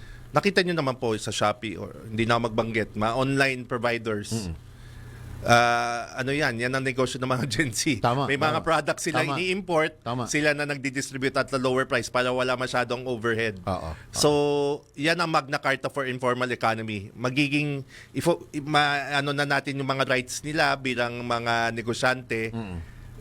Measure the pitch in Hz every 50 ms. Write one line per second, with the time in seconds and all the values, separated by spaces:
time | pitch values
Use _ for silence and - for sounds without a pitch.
0 | - - - - - - - 147 - 202 - 202 185 180 175 160 143 131 123 120
1 | 123 117 110 104 - 113 98 - 110 104 104 - - 107 80 90 101 85 - -
2 | - 110 110 107 113 113 120 117 120 113 107 117 113 113 110 113 104 - - 107
3 | 107 113 117 131 131 135 139 139 139 135 131 127 120 - 135 117 113 120 117 117
4 | 110 113 107 104 101 - 113 113 101 87 80 - - - - - - - - -
5 | - - - - - - - - - 120 120 120 120 120 120 120 120 120 117 120
6 | 107 - - 123 127 131 139 147 156 135 117 113 120 127 131 135 131 135 127 127
7 | 127 123 - 127 127 131 127 123 131 139 107 156 160 123 107 - - 160 127 -
8 | - 117 123 139 139 120 139 135 151 151 151 165 - 165 160 151 143 160 156 -
9 | - 175 147 127 131 147 139 156 185 185 185 202 185 175 170 156 156 165 160 -
10 | - 117 123 127 117 104 - 147 151 151 147 147 147 143 143 139 127 139 127 143
11 | 135 - 135 131 131 135 135 139 127 123 139 131 127 131 127 131 131 131 135 120
12 | 104 - - 123 127 127 127 127 127 127 127 123 127 123 131 123 123 117 123 123
13 | 127 131 123 110 107 117 110 110 113 110 101 92 90 98 92 87 80 82 78 -
14 | - - - - - 147 147 147 147 147 143 143 143 143 147 - - - - 156
15 | 143 160 170 175 170 160 160 151 139 131 147 139 - 139 135 131 - 135 - 143
16 | 135 127 123 123 127 123 123 123 127 127 120 - 120 113 113 113 110 110 107 101
17 | 98 110 - - 120 127 131 143 147 135 143 147 147 147 143 139 131 - - -
18 | - - - 135 - 170 170 - - - - 147 139 143 151 147 151 143 143 143
19 | 135 135 147 139 139 147 143 143 143 143 143 139 - 147 135 139 135 135 135 135
20 | 135 127 127 127 127 127 - - - 147 147 160 151 139 139 135 131 131 123 117
21 | 120 120 120 120 123 120 120 117 117 120 117 117 117 117 113 117 104 120 113 -
22 | 135 127 127 131 120 - 123 113 110 113 113 113 113 95 90 87 82 - - -
23 | - - - -